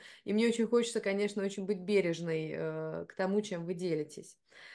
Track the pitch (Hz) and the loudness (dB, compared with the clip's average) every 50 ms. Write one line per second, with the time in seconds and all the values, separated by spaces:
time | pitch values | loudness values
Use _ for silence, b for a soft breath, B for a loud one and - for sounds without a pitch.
0 | B B B B B - 202 214 233 233 220 226 226 220 240 233 226 233 - 220 | B B B B B 0 2 4 4 4 4 4 2 4 4 4 2 2 0 -2
1 | - 196 196 202 208 202 202 208 196 202 196 208 190 185 208 180 180 180 208 196 | 0 0 0 2 0 0 0 0 -2 -2 -2 -2 -2 -2 -2 -2 0 2 4 4
2 | 175 170 165 160 170 165 160 160 156 156 - 160 160 156 156 160 160 156 160 170 | 4 4 2 0 0 -2 0 -2 -2 -2 -4 -2 -2 -2 -2 -4 -4 -4 -6 -6
3 | 170 - - - 190 190 196 208 208 - 185 170 165 175 185 170 185 175 160 156 | -8 -6 -4 -2 0 2 2 2 0 0 -2 -4 -4 -4 -4 -2 -2 0 0 0
4 | 151 156 - - - - - _ _ B B B B B B | -2 -4 -8 -14 -16 -16 -18 _ _ B B B B B B